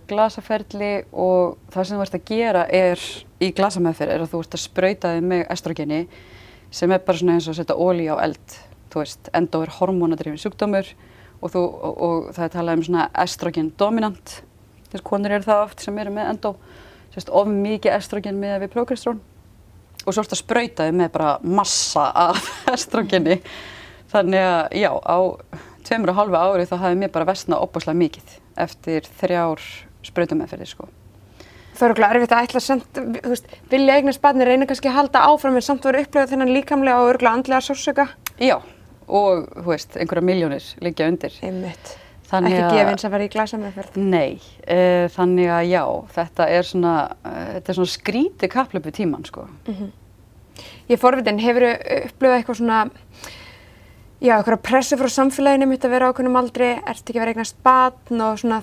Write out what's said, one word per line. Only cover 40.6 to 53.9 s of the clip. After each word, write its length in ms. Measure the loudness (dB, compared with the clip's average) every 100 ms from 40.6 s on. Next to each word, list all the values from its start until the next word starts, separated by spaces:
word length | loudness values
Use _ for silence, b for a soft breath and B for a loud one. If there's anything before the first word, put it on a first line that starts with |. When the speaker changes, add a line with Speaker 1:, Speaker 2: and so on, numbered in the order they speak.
| -10 -10
Speaker 1:
liggja 260 | -6 -2 -2
undir. 300 | -2 -6 -10
Speaker 2:
Einmitt. 560 | -10 -8 -10 -12 -18 -20 B B -4
Speaker 1:
Þannig 240 | 0 2
Speaker 2:
Ekki 100 | 2
Speaker 1:
að 140 | 4 4
Speaker 2:
gefins 260 | 2 0 -4
að 60 |
fara 120 | -4 -4
í 80 |
glasameðferð. 640 | -4 -4 -6 -10 -12 -10 -2
Speaker 1:
Nei, 300 | 0 2 0 -4 -14 -12
eh, 420 | -2 2 4 4 0
þannig 400 | 0 2 4 2
að 180 | 2 2
já, 140 | 2 0 -4 -6
þetta 360 | -6 -4 0 2
er 180 | 2 2
svona, 280 | 0 2 2 -2 -6
eh, 300 | -12 -10 -10 -8
þetta 120 | -4
er 80 | -2
svona 140 | -2
skrítið 600 | -2 -4 -2 -2 -2 -2
kapphlaup 340 | -2 -2 -4 -6
við 80 | -4
tímann, 240 | -2 -4 -8
sko. 160 | -16 -16 -16 -12
Speaker 2:
Mhm. 260 | -10 -10 -14 -20 -20 -20 -20 -20 B B B B
Ég 100 | 4
er 60 |
forvitin, 400 | 4 4 2 0
hefurðu 320 | 2 4 4 2 -2 -4 -4
upplifað 300 | 0 4 4
eitthvað 180 | 0 -2
svona, 180 | 0 2 0 -4 -20 B B B B B B B B